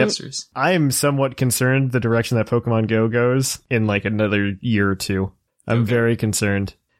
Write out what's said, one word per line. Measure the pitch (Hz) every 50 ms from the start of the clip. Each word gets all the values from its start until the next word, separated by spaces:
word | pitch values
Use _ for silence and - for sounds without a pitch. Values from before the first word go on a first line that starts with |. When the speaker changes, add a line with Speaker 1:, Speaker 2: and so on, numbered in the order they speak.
| 127
Speaker 1:
Masters. | - - - - 131 - - - _ -
Speaker 2:
I | 127 139 170
am | 185 170 151 139
somewhat | 120 - 147 143 143 139 135 131 127
concerned | - 131 123 - - 127 127 131 135 135 127
the | 123 123
direction | 117 113 117 117 113 - 127 113
that | 107 -
Pokemon | 123 120 - 120 113 113 110 110
Go | 113 110 113 113
goes | 117 120 120 123 127 135 131 - - - _ -
in, | 131 113 110
like, | 107 101 101 -
another | 104 107 107 107 101 104 101 101 101 98 -
year | - 123 110 101 101 98
or | 95
two. | 95 - - 98 95 95 92 - _ _ _ _ _ _
I'm | - 113 120
Speaker 1:
Okay. | 113 104
Speaker 2:
very | 123 117 117 117 117
concerned. | 113 117 107 95 - 107 101 101 98 98 98 - _ _ _ _